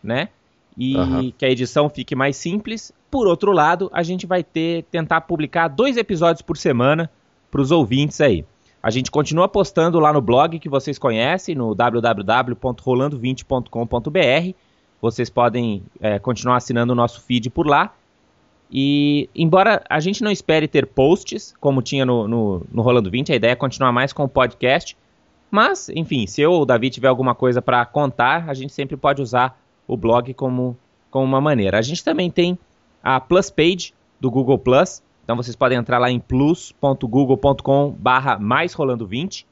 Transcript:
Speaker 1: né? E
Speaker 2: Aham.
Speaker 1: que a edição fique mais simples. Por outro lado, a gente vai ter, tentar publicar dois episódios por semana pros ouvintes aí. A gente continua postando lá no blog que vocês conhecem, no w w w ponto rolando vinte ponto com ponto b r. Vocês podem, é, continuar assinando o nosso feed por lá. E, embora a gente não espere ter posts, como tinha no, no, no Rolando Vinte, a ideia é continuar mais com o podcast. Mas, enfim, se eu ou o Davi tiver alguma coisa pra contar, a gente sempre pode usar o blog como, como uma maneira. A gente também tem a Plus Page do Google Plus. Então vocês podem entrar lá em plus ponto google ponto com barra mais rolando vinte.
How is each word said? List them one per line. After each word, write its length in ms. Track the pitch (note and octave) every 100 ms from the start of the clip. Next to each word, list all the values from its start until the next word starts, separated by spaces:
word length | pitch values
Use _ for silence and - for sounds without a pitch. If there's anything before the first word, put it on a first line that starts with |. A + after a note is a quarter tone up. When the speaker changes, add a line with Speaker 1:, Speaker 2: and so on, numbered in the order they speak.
Speaker 1:
né? 260 | G2+ B2 G#3+ _ _ _ _ -
E 220 | B2+ C3+
Speaker 2:
Aham. 340 | C3+ C3 B2+ -
Speaker 1:
que 80 | C3+
a 20 |
edição 400 | B2+ B2 D3+ D3
fique 240 | D3+ C#3 C#3
mais 200 | C3+ C#3
simples. 560 | E3 G#3 G#3 A3+ - _ _
Por 160 | C#4 G#3
outro 240 | E3+ G3+
lado, 360 | F#3 D3+ F3 F#3+
a 80 | -
gente 240 | E3+ F#3 E3+
vai 180 | F#3
ter, 400 | E3+ E3 E3 E3+ E3
tentar 320 | E3+ D#3 E3
publicar 460 | E3 E3+ D3 F3 E3
dois 280 | C#3 C4 A#3+
episódios 460 | A3+ F3+ E3+ E3
por 160 | - E3
semana 500 | F3 B2 B2+ D#3 E3 _ _ _ _
pros 180 | - C3+
ouvintes 500 | E3 A#2 C3 D3 -
aí. 240 | D3 F2+ D2 _ _ _
A 80 | -
gente 220 | A2+ B2+
continua 360 | D3 C#3+ D#3 F#3+
postando 520 | G#3+ F#3+ - E3 E3+
lá 120 | D3+
no 100 | D3
blog 360 | G#2 B2 D#3+ E3
que 100 | D#3
vocês 300 | C#3 C3 C#3
conhecem, 560 | C3+ A2 B2 F#3 -
no 220 | D3+ A#2 G2+
w 260 | A#2 A#2
w 220 | A#2 G#2+
w 320 | G2 A#2 B2+ A#2+
ponto 280 | B2+ A#2+
rolando 360 | - B2 C#3 C#3+
vinte 260 | B2 C3 -
ponto 240 | C3 A#2
com 160 | A#2 A2+
ponto 240 | A#2+ A#2
b 100 | E3
r. 340 | D3 D3+ F3 F#3 _ _ _ _
Vocês 300 | A#2 A2+ A#2+
podem, 540 | - A#2+ A#2 A#2 G2+ F#2+ -
é, 180 | G#2+ G2+
continuar 380 | G2+ A#2+ B2+ B2
assinando 380 | - A#2 A#2+
o 20 | B2
nosso 260 | A#2+ -
feed 300 | _ B2 A#2
por 160 | - D3+
lá. 260 | C#3+ G3+ _ _ _ _ _ _ _ _
E, 580 | - C#3 C#3+ D3 D3 - -
embora 480 | E3 F#3 G3 G#3 -
a 120 | D3+
gente 240 | D#3+ G#3
não 80 | G#3+
espere 360 | G3 - D#3 D3+
ter 200 | D3+ B2+
posts, 680 | - C3+ F3+ - - - _
como 240 | C#3+ C3+
tinha 240 | A2+ C#3 B2+
no, 200 | B2 G#2
no, 380 | A#2 G#2+ F2+ -
no 100 | A2
Rolando 300 | A#2 B2 G2
Vinte, 200 | A2+ D3
a 40 | C3+
ideia 160 | A2+
é 40 | B2+
continuar 360 | C3+ - C3
mais 200 | A#2+ C3+
com 120 | -
o 40 | C#3
podcast. 680 | C#3 B2+ - B2 D3 - - _ _ _ _ _
Mas, 360 | G3+ A#3+ F#4+ -
enfim, 360 | - E3 C3 G2
se 120 | -
eu 140 | D3
ou 80 | F3
o 40 | C3
Davi 240 | A#2+ C3
tiver 200 | B2 C3
alguma 260 | B2+ C3 A#2+
coisa 260 | B2+ B2
pra 240 | A#2+ B2 A#2+
contar, 600 | - C#3+ B2 B2 D#3+ E3
a 60 |
gente 180 | C3+ C3+
sempre 240 | - C#3 C#3
pode 260 | C#3 C#3
usar 380 | C3 B2 B2+ - _ _ -
o 120 | B2
blog 360 | A2+ A#2+ B2
como, 440 | B2+ C3 B2+ B2+ B2 _ _ _
como 160 | C3+ C3
uma 160 | C3+
maneira. 360 | D3+ C3+ G2 G2+
A 40 |
gente 200 | A#2 E3 -
também 260 | - F3+
tem 260 | E3+ F3 F3+ _ _ _ _
a 160 | - C3
Plus 300 | - F3+ F#3
Page 440 | - D#3+ F#3+ - _ _ _
do 140 | C3
Google 260 | A#2+ B2+ B2+
Plus. 460 | - B2+ F3+ - _ _ -
Então 100 | A#2
vocês 180 | A#2
podem 240 | A#2 C3 B2+
entrar 200 | A#2 B2
lá 120 | B2
em 120 | B2
plus 500 | - B2+ C#3+ F3 -
ponto 340 | _ C#3 C3+ A#2+
google 300 | B2 C3+ C3
ponto 300 | C#3+ C3+ -
com 260 | C#3 C#3+
barra 480 | - A#2+ B2+ C3+ G#2
mais 320 | G#2 C3 E3+
rolando 340 | - C#3 A#2+ G#2
vinte. 400 | A2+ F#3 - -